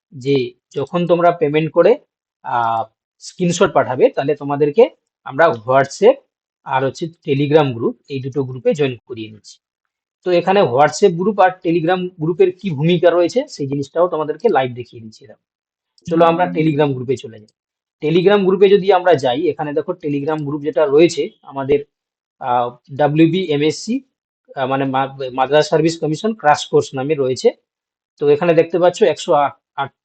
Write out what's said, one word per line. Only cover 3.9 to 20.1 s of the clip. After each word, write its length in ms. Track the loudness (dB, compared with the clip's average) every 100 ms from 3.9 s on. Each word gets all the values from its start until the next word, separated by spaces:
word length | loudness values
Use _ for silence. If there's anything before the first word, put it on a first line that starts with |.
| 0 0
তাহলে 260 | 0 -4 -4
তোমাদেরকে 540 | -4 -2 0 2 2 0 _ _
আমরা 240 | -12 0 2
WhatsApp 680 | 0 0 0 0 2 2 2 _ _ _ _
আর 220 | -6 -4 -4
হচ্ছে 200 | -6 -10
Telegram 680 | -10 -6 -2 2 2 2
গ্রুপ, 220 | -2 -6 -6 _
এই 100 | -10
দুটো 220 | -8 -6
গ্রুপে 300 | -6 -4 -4
জয়েন 240 | 0 -2 -4 _
করিয়ে 260 | -14 -14
নিচ্ছি। 280 | -16 -20 -20 _ _ _ _ _ _
তো 80 | -2
এখানে 300 | 0 2 2
WhatsApp 520 | 2 2 2 4 0 2
গ্রুপ 220 | -2 2
আর 120 | 2 2
Telegram 460 | -2 -2 0 -2 -4 -6
গ্রুপের 320 | -6 2 0
কি 180 | 0 -8
ভূমিকা 400 | -2 0 2 2
রয়েছে 380 | 2 0 -2 -4
সেই 200 | -8 -6
জিনিসটাও 400 | -6 -6 -2 -2
তোমাদেরকে 420 | -2 -6 -2 0
লাইভ 240 | 0 -2
দেখিয়ে 300 | -6 -14 -18
দিচ্ছি। 240 | -20 -20 -20
দেখো, 160 | -20 _ _ _ _ _ _ -4
চলো 160 | 2 4
আমরা 260 | 4 -2
Telegram 420 | 0 -2 0 0
গ্রুপে 240 | -2 -4 -6
চলে 220 | -8 -20
যাই। 140 | -20 _ _ _ _ _
Telegram 440 | -2 2 2 2 2
গ্রুপে 240 | 4 4
যদি 240 | 4 4
আমরা 200 | 2 4
যাই, 340 | 2 2 -2 -2
এখানে 260 | -4 -4
দেখো 180 | -4 -6
Telegram 520 | -8 -6